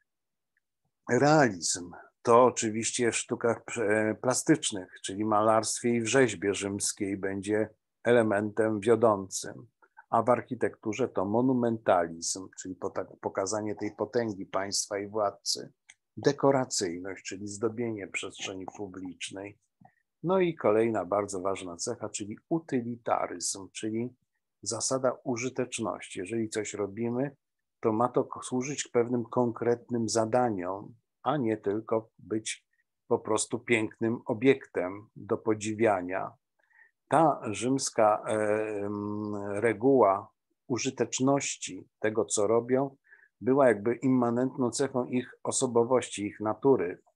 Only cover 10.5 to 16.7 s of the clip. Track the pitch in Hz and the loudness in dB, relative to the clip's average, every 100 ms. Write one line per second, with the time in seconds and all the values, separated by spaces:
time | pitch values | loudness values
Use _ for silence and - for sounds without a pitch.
10.5 | 117 104 - 110 104 120 - 95 113 131 | -4 -4 -4 -6 -4 -2 -2 0 2 2
11.5 | 123 120 113 110 92 85 82 82 95 95 | 2 0 0 2 2 2 -4 -8 -8 -10
12.5 | - 92 90 95 101 87 - 104 - 98 | -14 -14 -8 -8 -8 -10 -8 -6 -4 -4
13.5 | 107 104 101 104 101 104 123 113 95 92 | -4 -4 -6 -8 -6 -4 -2 -2 -6 -6
14.5 | 98 98 - - 101 101 107 101 - - | -6 -4 -4 -4 -6 -6 -2 -2 -4 -6
15.5 | 123 131 _ _ _ _ - 143 139 139 | -6 -8 _ _ _ _ -2 0 2 2
16.5 | 135 127 | 2 0